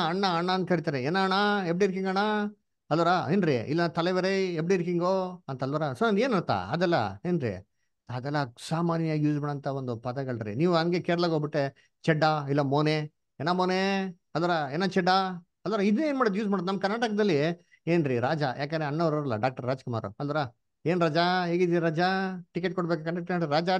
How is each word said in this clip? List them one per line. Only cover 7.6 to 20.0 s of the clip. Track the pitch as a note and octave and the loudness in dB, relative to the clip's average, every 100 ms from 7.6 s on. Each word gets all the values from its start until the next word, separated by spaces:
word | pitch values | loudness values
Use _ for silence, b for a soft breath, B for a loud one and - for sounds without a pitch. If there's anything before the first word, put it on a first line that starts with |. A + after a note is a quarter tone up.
| - _ _ _ - | -10 _ _ _ -12
ಅದೆಲ್ಲ | A#2+ C3 D3 | -8 -4 -2
ಸಾಮಾನ್ಯವಾಗಿ | C#3 - - E3 E3+ E3 E3 D#3 | -4 -6 -6 -2 0 0 0 0
ಯೂಸ್ | D3+ D3 | 2 0
ಮಾಡೋಂಥ | D3 C#3+ C#3+ | -2 -4 -6
ಒಂದು | C3+ C3 A#2 | -6 -6 -6
ಪದಗಳ್ರಿ. | B2 B2 C3+ A#2+ G#2+ | -6 -6 -4 -6 -4
ನೀವು | G#2+ F3 | 0 2
ಹಂಗೆ | E3+ E3 F3 | 4 2 0
ಕೇರಳಕ್ಕೆ | F3 E3+ F3 | 0 0 0
ಹೋಗ್ಬಿಟ್ಟೆ, | D#3+ D3+ D3+ C#3 - _ _ | 0 -2 -2 -2 -6 _ _
"ಚೆಡ್ಡ", | - D#3 D#3 D#3 C#3 | 0 2 2 2 0
ಇಲ್ಲ | C#3+ | 0
"ಮೋನೆ", | C#3 C#3 D3+ D#3 D3+ - _ - | 2 2 2 2 -2 -10 _ -6
"ಏನ | D#3 | -2
ಮೋನೆ?" | F3+ F#3 F#3 F#3+ G3 F#3+ F3+ _ | 0 2 2 0 0 -4 -8 _
ಅಲ್ವರ? | D#3 F3 E3+ C#3+ | -2 0 0 -2
"ಏನ | D3 F#3+ | -2 0
ಚೆಡ್ಡ?" | F#3+ F3+ F#3+ F#3+ F3+ - _ | 2 4 4 2 -4 -12 _
ಅಲ್ವರ? | - G#3+ | -4 0
ಇದನ್ನ | G3+ G#3+ | 2 2
ಏನ್ | D#4 C#4 | 2 2
ಮಾಡೋದು, | A#3+ F#3+ | 0 2
ಯೂಸ್ | G#3+ | 0
ಮಾಡೋದು? | G3 F3 | 0 0
ನಮ್ಮ | G3 | -2
ಕರ್ನಾಟಕದಲ್ಲಿ | G3 A3+ A#3+ G#3 G#3 D3 D#3 F3 b b - | -2 -2 -2 0 2 2 2 -2 b b 0
ಏನ್ರಿ | E3+ C#3+ B2 | 2 2 0
ರಾಜ, | B2 D#3 | 0 0
ಯಾಕಂದ್ರೆ | C#3+ B2 C#3 D#3+ | -2 -2 -4 -4
ಅಣ್ಣವ್ರಲ್ಲ | D3+ D3 E3 D3+ C#3+ A2 | -2 0 0 0 -2 0
ಡಾಕ್ಟರ್ | B2+ C3 B2 | 0 -2 -4
ರಾಜ್ಕುಮಾರ್ | C3 - A2+ | -4 -4 -6